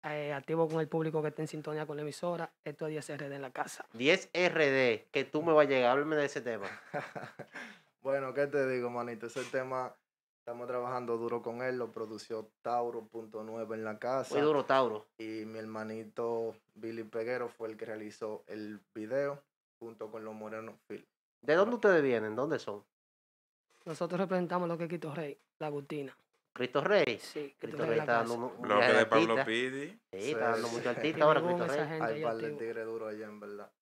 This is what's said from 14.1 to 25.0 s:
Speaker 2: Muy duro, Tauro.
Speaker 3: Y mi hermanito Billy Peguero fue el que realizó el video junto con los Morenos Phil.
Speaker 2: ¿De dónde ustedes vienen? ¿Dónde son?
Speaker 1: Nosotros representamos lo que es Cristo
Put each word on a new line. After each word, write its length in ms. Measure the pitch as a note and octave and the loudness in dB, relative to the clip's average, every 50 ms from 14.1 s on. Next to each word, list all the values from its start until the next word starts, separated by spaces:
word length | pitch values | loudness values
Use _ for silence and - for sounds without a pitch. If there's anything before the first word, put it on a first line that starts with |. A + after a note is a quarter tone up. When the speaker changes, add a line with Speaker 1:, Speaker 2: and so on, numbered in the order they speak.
| B2+ C3+ B2+ - C#3+ | 0 -2 -2 0 0
Speaker 2:
Muy 80 | C#3+ C#3+ | 2 4
duro, 200 | D3+ D#3 C#3+ B2 | 4 4 2 2
Tauro. 440 | - C3+ C3+ C3 A#2 G#2+ G#2+ - _ _ | 4 4 4 4 4 0 -4 -10 _ _
Speaker 3:
Y 260 | _ A2 A2 A2 A2 G#2+ | _ -10 -8 -8 -8 -8
mi 100 | A2 A2 | -8 -10
hermanito 1000 | A2 A2 G#2+ A2 A2 A2 A2 A2 A2 A2 G#2 - - A#2+ A#2 A#2 A2+ A2+ A2+ G#2 - _ _ _ | -10 -10 -8 -8 -8 -6 -6 -8 -10 -10 -10 -4 -2 -2 0 0 0 -2 -4 -6 -10 _ _ _
Billy 260 | G#2+ A2 A2+ A2+ A2+ A2 | -12 -10 -8 -8 -8 -10
Peguero 460 | G#2+ - A#2 A2+ A#2+ B2+ B2 B2 A#2+ | -6 -6 -6 -4 -2 -2 -4 -4 -6
fue 200 | - _ A2+ A2 | -6 _ -8 -8
el 60 | A2 | -8
que 100 | G#2+ A2 | -8 -10
realizó 580 | A2 G#2+ G#2+ G#2+ G#2+ G#2 - A2+ G#2+ G#2+ - - | -8 -8 -8 -10 -12 -10 -8 -6 -6 -6 -8 -10
el 340 | - F#2+ G#2+ G#2+ G#2 G#2+ G2+ _ _ _ | -12 -10 -10 -8 -10 -10 -12 _ _ _
video 480 | A2+ G#2+ G#2+ B2+ C#3 C#3+ C#3+ C#3 C#3+ _ _ _ _ _ _ _ _ | -10 -8 -4 -2 -2 -2 -2 -4 -8 _ _ _ _ _ _ _ _
junto 320 | A#2 A#2 A2+ G#2+ A2 G#2+ | -16 -16 -12 _ -12 -10
con 120 | A2 A2 A2 | -10 -10 -10
los 120 | A2 A2 | -10 -10
Morenos 400 | G#2+ G#2+ G#2+ A2 A2 A2+ A2+ A2 _ _ | -10 -10 -10 -8 -10 -10 -12 -14 _ _
Phil. 160 | _ G#2 G#2 - _ _ _ _ _ _ _ | _ -14 -14 -14 _ _ _ _ _ _ _
Speaker 2:
¿De 140 | - - D3+ | 2 4 6
dónde 220 | E3+ G3+ A3 B3 | 6 6 4 2
ustedes 260 | A3 - G#3 F#3 D#3+ C#3+ | 4 6 6 8 8 6
vienen? 320 | C3+ B2 A2+ G#2+ G#2+ G#2+ | 6 4 2 0 -2 -2
¿Dónde 240 | A2+ C3+ D#3+ D3+ A#2+ | -2 -2 -2 -2 -4
son? 240 | - - G2+ G2+ - _ _ _ _ _ _ _ _ _ _ _ _ _ _ _ _ _ _ _ _ | -4 -8 -10 -10 -12 _ _ _ _ _ _ _ _ _ _ _ _ _ _ _ _ _ _ _ _
Speaker 1:
Nosotros 340 | F3 D#3+ - F3 E3 F3+ F3 | -12 -6 -6 -4 -2 0 -2
representamos 500 | G3 F3 F#3 F3+ F3+ E3 F3+ F3+ F3+ E3+ | 0 0 0 0 0 0 0 -2 0 -2
lo 80 | E3+ | -2
que 60 | D#3+ E3+ | -4 -4
es 40 | |
Cristo 280 | D#3+ E3+ E3+ | -6 -6 -6